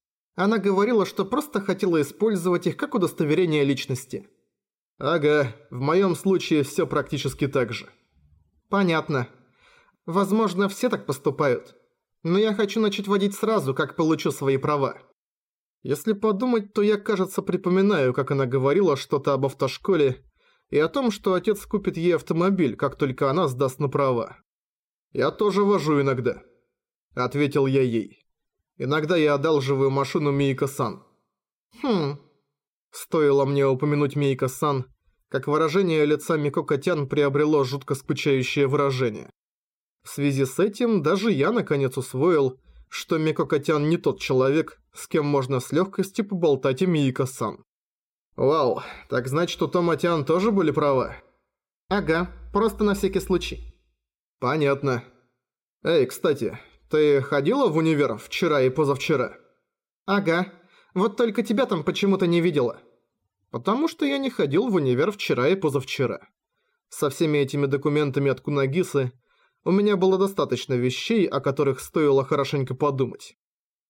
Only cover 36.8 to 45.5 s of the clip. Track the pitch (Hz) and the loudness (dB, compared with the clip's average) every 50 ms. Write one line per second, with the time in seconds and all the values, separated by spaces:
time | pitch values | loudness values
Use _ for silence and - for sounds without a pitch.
36.8 | - 185 175 151 143 131 147 147 143 143 135 147 151 151 156 143 135 123 135 143 | 0 0 -2 0 -2 0 0 2 2 2 2 2 2 2 2 2 2 0 -4 -8
37.8 | - - 143 131 - - 151 - - 151 139 131 123 - - 147 139 131 143 147 | -6 -6 -6 -6 -4 -4 -6 -2 0 0 0 0 0 -2 0 0 2 2 2 0
38.8 | 143 139 131 127 131 117 107 104 - - - _ _ _ _ _ _ _ _ _ | 0 0 0 -2 -2 -2 -4 -6 -12 -18 -20 _ _ _ _ _ _ _ _ _
39.8 | _ _ _ _ _ - - - 143 143 135 135 135 131 - - 185 220 202 - | _ _ _ _ _ -12 -6 -2 -2 0 0 0 -2 0 0 0 0 0 0 0
40.8 | 247 226 220 185 139 151 185 190 214 233 185 131 139 190 233 233 165 - 151 139 | 0 2 2 2 2 2 0 2 2 0 0 2 0 0 0 0 -2 0 0 0
41.8 | 135 131 - 135 123 - - 131 147 180 170 147 139 131 131 - _ - - - | 0 -2 -2 -4 -6 -6 -4 0 2 2 4 4 2 0 -2 -6 _ -20 -20 -20
42.8 | - _ - - - - 165 156 156 156 143 - 151 131 165 143 135 - 156 147 | -20 _ -12 -12 -4 -2 -2 0 0 0 0 -2 -2 0 -2 0 0 0 0 2
43.8 | 147 156 165 170 - 151 - - - - 131 127 131 135 143 160 151 - - _ | 2 0 0 0 0 -2 -2 -2 -2 0 2 2 2 2 2 0 -2 -2 -8 _
44.8 | _ _ _ - - - - 160 147 147 143 139 131 127 | _ _ _ -18 -8 -2 -2 0 0 2 0 0 0 0